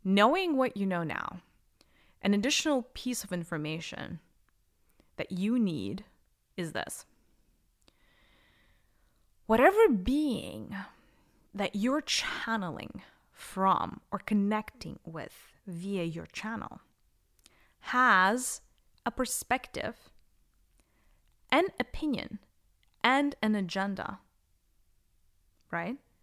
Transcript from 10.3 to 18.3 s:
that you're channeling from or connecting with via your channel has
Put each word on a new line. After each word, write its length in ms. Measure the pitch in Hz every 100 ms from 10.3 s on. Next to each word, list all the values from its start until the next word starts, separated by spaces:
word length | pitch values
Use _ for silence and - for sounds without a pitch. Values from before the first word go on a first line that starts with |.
| 220 - - - 196 190 - _ _ _ _ _
that 220 | 196 202
you're 260 | 208 233 277
channeling 1000 | - - - - - 226 214 220 - 190 - _ _
from 680 | - - 190 190 180 - - _
or 80 | 196
connecting 800 | - 208 202 214 - 247 160 -
with 480 | - 160 - - - _ -
via 380 | 170 190 196
your 220 | 165 165 160
channel 540 | - 220 226 - - _ _ _ _ _ _ - _ _ _
has 800 | - 247 254 190 190